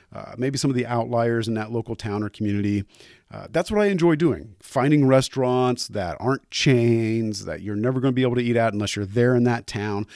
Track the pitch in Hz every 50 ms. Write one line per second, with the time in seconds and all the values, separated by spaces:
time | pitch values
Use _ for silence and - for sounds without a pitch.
0 | _ _ - 104 101 - - 117 127 139 135 131 - 139 131 127 120 120 120 117
1 | 117 120 120 117 117 117 117 117 107 113 110 110 107 107 117 117 110 120 110 -
2 | - 107 101 104 107 101 - - 107 101 101 101 104 101 101 101 98 _ _ -
3 | - - - _ _ _ - 104 - - 123 165 180 - 214 208 208 202 196 160
4 | 170 175 160 147 175 151 104 73 - 117 - _ - - - 131 127 143 151 147
5 | 135 131 131 131 131 - - 135 127 127 127 127 127 127 123 - - - 101 104
6 | 92 85 73 - 101 127 135 - _ _ - - - 143 131 120 117 117 117 113
7 | 113 110 113 113 113 110 104 98 98 90 78 78 - 104 104 104 110 127 131 131
8 | 131 139 127 127 127 123 123 123 120 120 117 117 113 113 101 104 104 101 - 104
9 | 101 95 104 120 120 123 127 120 120 123 117 120 - - - 104 104 107 101 101
10 | 110 _ -